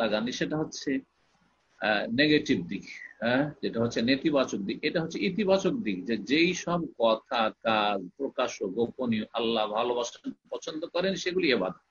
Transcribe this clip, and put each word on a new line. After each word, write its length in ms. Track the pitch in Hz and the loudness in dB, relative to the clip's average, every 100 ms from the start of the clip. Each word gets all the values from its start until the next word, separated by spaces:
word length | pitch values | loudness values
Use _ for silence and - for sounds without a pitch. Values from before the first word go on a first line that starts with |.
লাগানি, 300 | 113 104 117 - | 2 0 -2 -4
সেটা 160 | 151 151 | -4 -2
হচ্ছে, 280 | 156 - - 135 - _ _ _ _ _ _ - | -4 -6 -4 -4 -4 _ _ _ _ _ _ -4
আহ, 240 | 104 104 104 120 | 0 0 0 2
নেগেটিভ 380 | 151 151 147 110 87 | 4 4 4 0 0
দিক, 140 | 98 - - - - | -8 -10 -16 -16 -6
হ্যাঁ, 220 | 113 127 151 - | 0 2 0 -2
যেটা 160 | 101 113 | -4 0
হচ্ছে 180 | 117 123 117 | 0 0 2
নেতিবাচক 500 | 135 160 143 127 113 98 | 2 2 2 2 -2 -4
দিক। 100 | 127 151 | -2 -2
এটা 100 | 170 | -2
হচ্ছে 160 | 160 - 202 | -2 -2 -2
ইতিবাচক 460 | 180 190 190 190 135 107 | 0 2 4 2 0 -2
দিক, 100 | 92 92 | -4 -2
যে 60 | 113 98 | -4 0
যেই 200 | 147 170 175 | 2 4 2
সব 160 | - 175 156 - | -2 -2 -2 0
কথা 380 | 113 110 - 123 110 - 117 | 2 2 0 0 0 0 0
কাজ 320 | 107 104 101 90 - | 2 2 0 -4 -6
প্রকাশ্য 400 | 139 - 120 - 104 101 | -6 -2 -2 -2 -4 -2
গোপনীয় 500 | 117 - 123 110 107 117 | -2 -2 -2 -2 -2 -2
আল্লাহ 260 | 117 117 107 107 | 0 0 0 0
ভালোবাসেন 500 | 123 120 117 - 269 - - | 0 0 -4 -6 -12 -12 -10
পছন্দ 300 | 123 - 160 160 | -12 -8 -8 -6
করেন, 180 | 170 190 185 | -2 0 0
সেগুলি 240 | 180 180 165 117 | -2 0 2 2
ইবাদত। 260 | 92 - _ | 2 -4 _